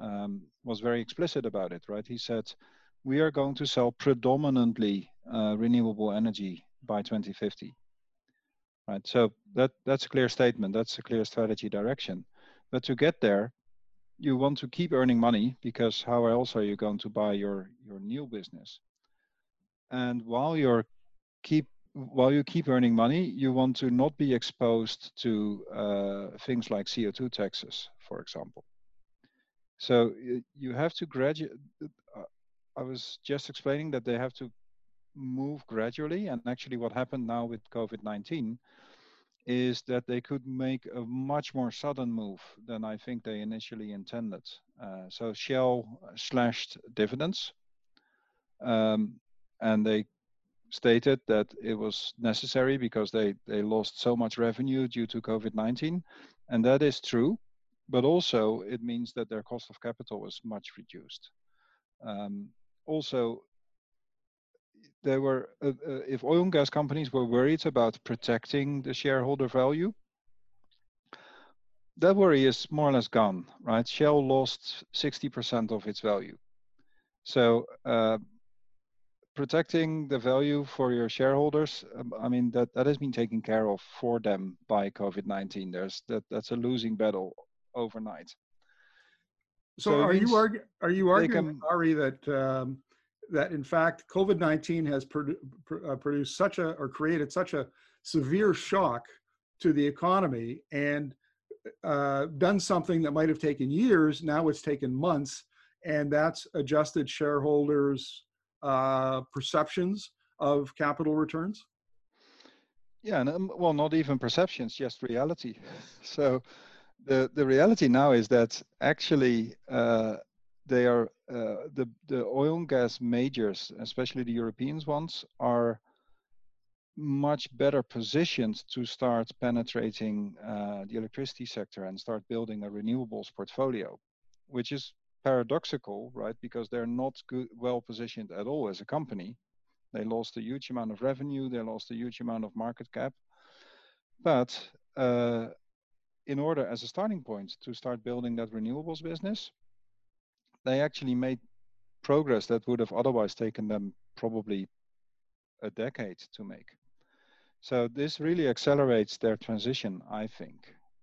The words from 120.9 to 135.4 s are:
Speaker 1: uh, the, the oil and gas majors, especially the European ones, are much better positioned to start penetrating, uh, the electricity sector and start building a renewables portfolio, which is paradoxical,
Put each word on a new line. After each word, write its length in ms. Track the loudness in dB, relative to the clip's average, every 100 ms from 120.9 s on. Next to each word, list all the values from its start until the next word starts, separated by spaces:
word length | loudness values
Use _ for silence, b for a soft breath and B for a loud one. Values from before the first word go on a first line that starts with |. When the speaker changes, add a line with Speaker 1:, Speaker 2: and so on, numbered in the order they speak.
| 4 2 _ -10
Speaker 1:
uh, 380 | -6 -4 -6 -6
the, 140 | -6 -6 -8 -6
the 160 | -4
oil 320 | -2 0 0 0
and 120 | 0
gas 320 | 0 0 -2
majors, 720 | 0 0 0 0 -2 -2 -10 -12
especially 440 | -8 -4 -4 -4
the 80 | -4
European 480 | -2 -4 -4 -6 -4 -4
ones, 380 | -4 -4 -10 -14 -4
are 420 | 0 2 2 -2 _ _ _ _ _ -20 -20 _ _ _ _ -8
much 580 | -2 0 0 0 -4 0
better 260 | 2 2
positioned 800 | 0 -6 -2 0 2 0 -2 -2 -8
to 100 | -8 -8
start 440 | -2 0 2 -2 -4
penetrating, 920 | -2 0 -2 -2 -4 -4 -4 -4 -6 -10
uh, 400 | -8 -6 -6 -8 -8
the 80 | -8
electricity 500 | -8 -8 -8 -10 -10
sector 380 | -10 -10 -10
and 160 | -12 -10
start 220 | -8 -8 -6
building 360 | -6 -6 -8
a 60 | -8
renewables 640 | -6 -4 -4 -4 -10 -10 -12
portfolio, 640 | -8 -2 -2 -2 -6 -12 _ _ _ _ _
which 240 | -6 -4
is 220 | -8 -10 _ _ _
paradoxical, 880 | 0 0